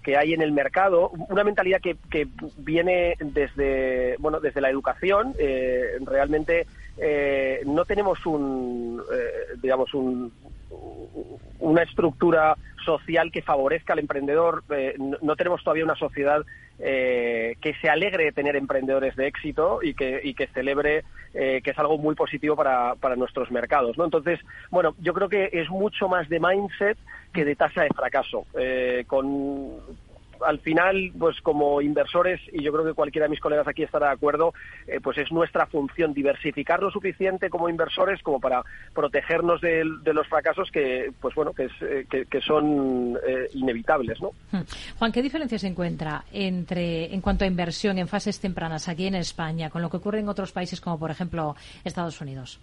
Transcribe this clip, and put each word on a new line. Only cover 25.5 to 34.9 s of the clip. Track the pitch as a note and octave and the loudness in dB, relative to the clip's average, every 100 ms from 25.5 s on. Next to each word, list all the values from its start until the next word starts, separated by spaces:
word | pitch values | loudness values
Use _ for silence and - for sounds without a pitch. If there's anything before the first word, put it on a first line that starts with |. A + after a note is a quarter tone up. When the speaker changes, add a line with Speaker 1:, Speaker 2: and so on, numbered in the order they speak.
Speaker 1:
es | E3+ D#3 | -2 -2
mucho | F#3 G#3 - G3 | 0 -2 0 0
más | F3+ D3 | 0 0
de | E3 | 2
mindset | E3+ G3 G3+ - G3+ A3+ - - - | 4 2 0 0 0 0 -8 -20 -8
que | F3+ D3 | 0 0
de | C#3+ | 2
tasa | D3+ F#3 | 2 4
de | D3+ | 0
fracaso. | - B2+ C3+ B2 A2 - - | 0 0 0 -2 -6 -6 -4
Eh, | C3 B2+ B2+ B2 A#2+ | -2 0 0 -2 0
con, | C3+ C3+ C#3 C#3 C#3 C3+ B2+ B2 B2 - - - - D3+ | 0 0 -2 -4 -6 -10 -14 -16 -18 -20 -20 -20 -2 0
al | D3+ | 0
final, | E3 D#3+ F3+ G3 F#3 - | 2 4 4 2 -2 0
pues | E3 - | 0 2
como | - D3 D3 C#3+ | 0 2 4 4
inversores, | D3 D3 C#3 F3 F3+ E3+ - | 2 0 2 2 2 0 -6
y | D#3+ | -4
yo | C#3+ | -2
creo | D3+ | 0
que | D#3+ | 0
cualquiera | D#3 D3 D#3 D3+ | 0 0 2 0
de | |
mis | D3 | 0
colegas | D#3+ D3+ D3 | 0 0 0
aquí | C#3+ | -2
estará | D3+ D#3 D3 | -2 2 2
de | |
acuerdo, | C3 D3 D3 E3 - - - | 2 2 4 0 0 -18 -18
eh, | - | -8